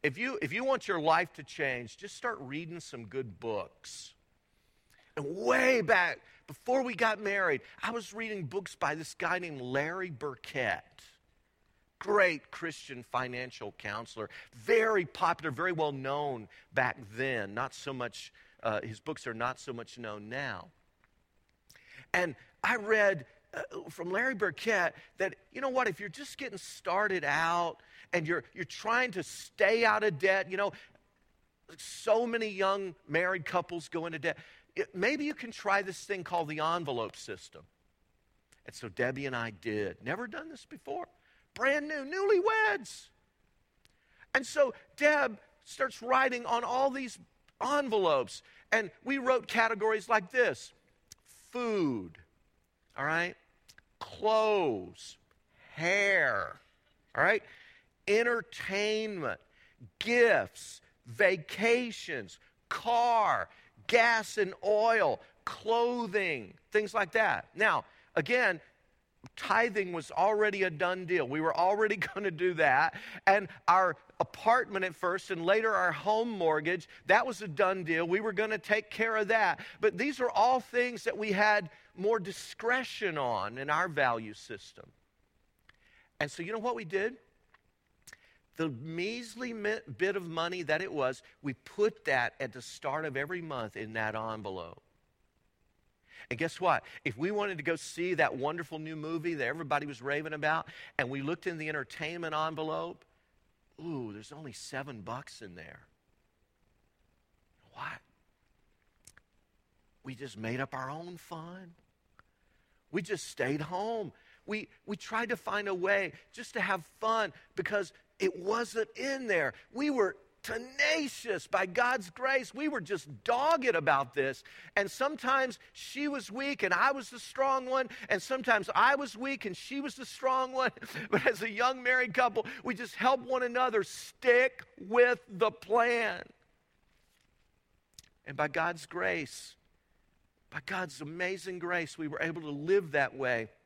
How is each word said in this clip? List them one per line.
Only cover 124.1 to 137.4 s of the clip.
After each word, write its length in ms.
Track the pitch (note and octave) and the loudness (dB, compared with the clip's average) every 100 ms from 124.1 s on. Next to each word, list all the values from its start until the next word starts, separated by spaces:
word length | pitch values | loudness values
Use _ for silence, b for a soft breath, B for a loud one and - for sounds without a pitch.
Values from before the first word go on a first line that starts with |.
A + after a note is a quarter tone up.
this. 300 | C#3+ C3+ C3 - B B - | 0 0 -2 -12 B B 0
And 140 | G3 | 0
sometimes 640 | - C4+ D4+ B3 C4+ C4 - B | 0 -2 0 2 2 2 -4 B
she 340 | - - C4 D4 | -18 -12 -4 -2
was 240 | C#4 - | -2 -6
weak 300 | G#3+ C#4 C#4 | -6 -4 0
and 100 | F#3 | 0
I 200 | F3 B3 | 4 4
was 180 | C#4 A3+ | 2 -6
the 100 | B3 | -14
strong 460 | - - C4+ C4 B3+ | -14 0 2 2 2
one. 240 | C4 B3+ B G3+ | 0 0 B 0
And 120 | G3+ | 0
sometimes 480 | - C4 B3+ A3 F#3 | 0 -2 4 4 4
I 220 | - A#3 C#4 | 4 6 6
was 220 | C#4 G#3 | 0 -6
weak 280 | C4 C4+ G#3 | -4 -4 -6
and 120 | F#3 | -8
she 240 | - C#4 | -8 -6
was 140 | C#4 - | -6 -8
the 100 | C4 | -14
strong 480 | - C4 C4 C4 | -2 0 2 0
one. 180 | C4 B3+ - - | 0 0 0 -12
<laughs> 180 | - A3 | -10 0
But 160 | G3+ - | 2 4
as 160 | - | 0
a 80 | A3 | -4
young 320 | G#3 B3 C4 | 2 0 2
married 320 | B3 B3+ B3 | 2 2 2
couple, 320 | G3 B3 A3 G#3+ B | 4 4 2 -4 B
we 120 | - G#3 | -6 -6
just 200 | A#3+ - | -6 0
helped 320 | A#3+ C4+ A#3 | 2 2 2
one 140 | B3+ | -2
another 420 | B3 A#3+ B3+ A3 | 0 2 2 2
stick 800 | F#3+ - - - B3+ A#3+ B3+ - - - | 0 -6 -16 -2 6 6 6 0 -20 -18
with 400 | F#3 A#3 B3 B3 _ | 0 6 6 4 _
the 220 | F#3+ G#3+ | 0 0
plan. 720 | A3 - A#3 A#3 A#3 A3 F3 - - _ _ _ _ _ _ _ _ _ _ | 0 0 4 4 2 0 -4 -12 -20 _ _ _ _ _ _ _ _ _ _